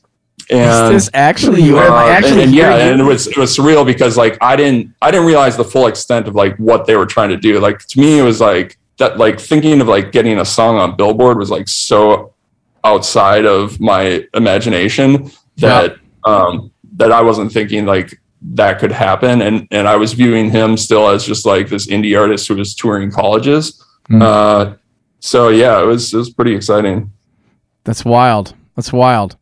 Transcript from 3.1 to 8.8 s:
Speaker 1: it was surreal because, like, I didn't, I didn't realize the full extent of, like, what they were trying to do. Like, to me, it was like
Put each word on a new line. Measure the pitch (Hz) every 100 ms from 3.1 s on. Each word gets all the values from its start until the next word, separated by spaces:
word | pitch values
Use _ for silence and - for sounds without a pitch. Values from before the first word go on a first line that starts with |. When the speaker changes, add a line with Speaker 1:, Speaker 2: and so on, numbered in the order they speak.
| 127 -
Speaker 1:
it | 139
was | 135 -
surreal | 143 151 131
because, | 127 123 117
like, | 113 -
I | 120 139
didn't, | 143 120 113 _
I | 151
didn't | 185 165
realize | 151 131 117
the |
full | 113 131 120
extent | - - 120 107
of, | 101
like, | 98 98
what | 110 113 110
they | 110
were | 110
trying | - 104
to | 92
do. | 110 104
Like, | 104 101 -
to | 127
me, | 147 151
it |
was | 127 107
like | 110 90 95 _